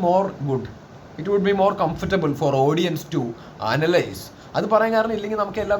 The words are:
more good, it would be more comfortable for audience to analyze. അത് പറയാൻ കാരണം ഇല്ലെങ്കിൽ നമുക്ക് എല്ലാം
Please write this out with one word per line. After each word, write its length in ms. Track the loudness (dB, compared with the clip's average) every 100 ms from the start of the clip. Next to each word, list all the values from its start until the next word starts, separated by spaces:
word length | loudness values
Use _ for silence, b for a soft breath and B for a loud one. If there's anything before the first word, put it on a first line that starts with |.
| 2
more 220 | 2 0 -4 -4
good, 160 | -4 -4 -14 -20 -20 -18 -10
it 60 | -2
would 120 | 2 2
be 40 | 4
more 140 | 2 2
comfortable 520 | -2 -2 -2 0 0 0
for 100 | 0 4
audience 420 | 4 2 0 -2 -4
to 80 | -4 -4 -8 B -8 -2
analyze. 480 | 0 4 2 0 -6 -14 B B -4
അത് 100 | 0
പറയാൻ 200 | 2 4 2
കാരണം 160 | 0 -2
ഇല്ലെങ്കിൽ 220 | -4 -4
നമുക്ക് 180 | -2 -4
എല്ലാം 140 | -2